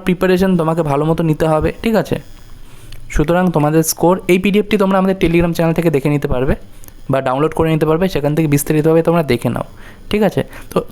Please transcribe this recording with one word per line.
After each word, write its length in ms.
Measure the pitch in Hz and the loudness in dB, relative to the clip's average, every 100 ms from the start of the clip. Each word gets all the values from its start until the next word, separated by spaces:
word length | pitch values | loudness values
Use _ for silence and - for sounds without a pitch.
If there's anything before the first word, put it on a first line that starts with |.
| 185 | 0
প্রিপারেশন 440 | 175 185 180 190 180 | 0 2 2 2 2
তোমাকে 220 | 160 165 | 0 0
ভালো 220 | 151 139 156 | 0 0 0
মতো 120 | 165 165 | 0 0
নিতে 160 | 151 160 | 0 2
হবে, 180 | 156 156 - | 0 0 -2
ঠিক 120 | 233 220 | 0 0
আছে? 140 | 147 - - - - - - - - - - | 0 -4 -8 -20 -20 -18 -18 -18 -16 -16 -4
সুতরাং 300 | - 151 170 185 165 | -2 2 2 2 2
তোমাদের 260 | 147 156 160 | 2 2 0
স্কোর, 220 | - 170 185 - | 2 2 2 2
এই 60 | 185 | 0
পিডিএফটি 320 | 202 196 208 214 | 2 0 2 0
তোমরা 140 | 196 190 | 2 2
আমাদের 160 | 190 190 | 2 0
Telegram 300 | 165 165 170 165 | 0 2 0 0
চ্যানেল 160 | 165 165 | 0 2
থেকে 120 | 170 | 2
দেখে 180 | 147 147 | 2 0
নিতে 140 | 147 143 | 0 0
পারবে 200 | 131 135 208 - - - - - | -2 0 -2 -4 -18 -18 -14 -4
বা 80 | 135 131 | -2 0
ডাউনলোড 260 | 127 156 - | 0 0 2
করে 100 | 160 | 2
নিতে 120 | 160 156 | 2 2
পারবে, 140 | 165 185 | 2 2
সেখান 180 | 151 143 151 | 0 0 0
থেকে 120 | 156 | 2
বিস্তারিতভাবে 460 | 143 - 156 156 160 165 | 0 2 0 4 4 4
তোমরা 140 | 170 151 | 2 2
দেখে 160 | 120 127 | 0 0
নাও, 120 | - - - - - - | -4 -6 -12 -20 -16 -4
ঠিক 120 | 208 208 | 0 0
আছে? 140 | - - - - | 0 -6 -8 -8
তো 60 | - - | -6 -4